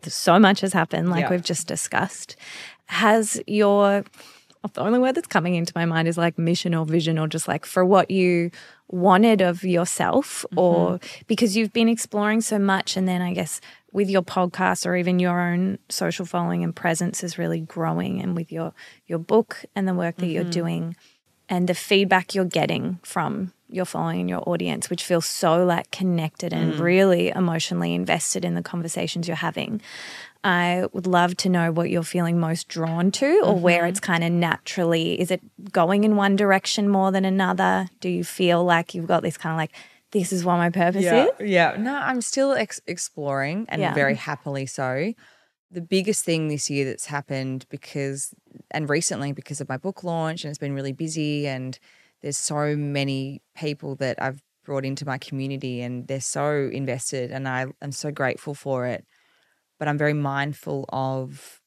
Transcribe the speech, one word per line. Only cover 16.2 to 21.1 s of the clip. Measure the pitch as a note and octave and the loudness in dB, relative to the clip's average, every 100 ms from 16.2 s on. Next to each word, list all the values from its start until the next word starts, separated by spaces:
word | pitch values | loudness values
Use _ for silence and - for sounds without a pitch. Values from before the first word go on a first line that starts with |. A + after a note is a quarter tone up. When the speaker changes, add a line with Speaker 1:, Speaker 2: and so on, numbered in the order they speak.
| F3 | -4
Speaker 1:
following | F3+ E3+ F3 | -2 0 0
and | E3+ - | -2 -2
presence | F3 E3 F3 - | 0 0 -2 -4
is | F3 E3+ | -8 -4
really | E3+ E3 | -2 -2
growing, | D#3+ E3+ E3 E3 F#3+ F#3 | -6 -4 -2 -2 -2 -4
and | F#3 E3+ | -4 -4
with | D#3+ | -6
your, | D#3+ D#3+ - - - - | -8 -8 -10 -20 -20 -8
your | E3+ | -8
book | E3 A3 A3+ - - | 2 2 2 -6 -10
and | G3+ F#3+ | -4 -2
the | |
work | F3+ E3+ E3+ | 0 -2 -2
that | F3+ | -4
you're | E3 | -2
Speaker 2:
Mm-hmm. | F3 | -2
Speaker 1:
doing | E3+ E3 E3 E3 F3 _ | -2 -2 -4 -6 -10 _